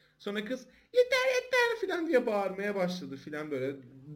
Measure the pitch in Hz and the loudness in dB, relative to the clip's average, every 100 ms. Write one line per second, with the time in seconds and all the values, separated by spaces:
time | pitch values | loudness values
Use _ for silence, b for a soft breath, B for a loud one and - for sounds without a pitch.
0 | b b 214 208 208 254 - B B 494 | b b -8 -6 -6 -8 -10 B B 4
1 | 494 523 523 494 494 508 480 453 370 359 | 4 4 2 0 2 4 4 2 -2 -2
2 | 330 269 254 208 190 190 202 196 180 180 | 2 2 4 0 0 -2 -2 0 -2 -2
3 | 139 135 - 151 156 135 131 139 123 - | -8 -12 -10 -10 -6 -4 -4 -6 -12 -20
4 | 139 | -14